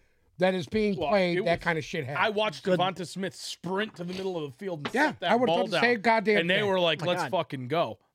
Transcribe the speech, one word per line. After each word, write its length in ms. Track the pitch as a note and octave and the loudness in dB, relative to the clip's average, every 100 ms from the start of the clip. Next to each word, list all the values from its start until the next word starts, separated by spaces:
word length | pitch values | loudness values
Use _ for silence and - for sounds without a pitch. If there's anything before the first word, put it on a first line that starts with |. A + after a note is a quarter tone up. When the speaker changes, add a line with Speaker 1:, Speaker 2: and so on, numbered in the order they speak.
| _ _ _ - | _ _ _ 0
Speaker 1:
that 140 | F#3 | 2
is 120 | F#3 C#3+ | 2 -2
being 300 | A3 G#3+ F#3+ | 0 0 0
Speaker 2:
Well, 120 | A#3 | 2
Speaker 1:
played, 280 | G#3 F3+ F3 | 2 4 2
Speaker 2:
it 60 | |
Speaker 1:
that 140 | E3+ E3+ | 2 0
Speaker 2:
was, 40 | |
Speaker 1:
kind 140 | F3+ D#3+ | 0 -2
of 60 | |
shit 200 | - F3 | -2 -6
happens. 220 | B2+ D3 G3+ | -4 0 0
Speaker 2:
I 40 | |
watched 340 | G#3 G#3+ D3 | 2 -2 -2
Speaker 3:
Good. 160 | F#3+ F3+ | 0 2
Speaker 2:
Devonta 260 | F#3 E3+ F3 | 2 -2 -8
Smith 300 | F3+ F#3+ - | -8 -8 -8
sprint 580 | - - E3+ F#3+ G#3+ - | -12 -10 -6 -4 -4 -8
to 60 | |
the 80 | F3 | -10
middle 240 | F#3 F#3+ F3+ | -6 -6 -4
of 140 | D3 | -6
the 80 | B2+ | -8
field 220 | G3 E3+ | -8 -8
and 80 | C#3+ | -4
Speaker 1:
Yeah, 140 | A#3 D4 | 0 0
Speaker 2:
set 100 | - | 0
that 100 | - | 0
Speaker 1:
I 60 | A#3 | 2
would've 100 | B3 | 2
Speaker 2:
ball 120 | E3+ | 2
Speaker 1:
done 80 | A3+ | 0
the 60 | F3 | 2
Speaker 2:
down. 60 | |
Speaker 1:
same 160 | A#3 A#3+ | 2 2
goddamn 380 | A3+ A3+ G3+ G#3 | 2 2 4 2
Speaker 2:
And 120 | E3+ | 2
they 60 | G3 | 2
Speaker 1:
thing. 100 | G#3 | 2
Speaker 2:
were 140 | F#3+ | 2
like, 200 | E3+ D#3 | 2 2
Speaker 3:
Oh 40 | E3 | 0
my 60 | |
Speaker 2:
"Let's 100 | F3+ | 0
Speaker 3:
God. 80 | D3+ | 0
Speaker 2:
fucking 380 | F3 D#3+ C#3 B2 | -2 -2 -6 -2
go." 300 | D#3 C#3 A2 _ | 0 0 -4 _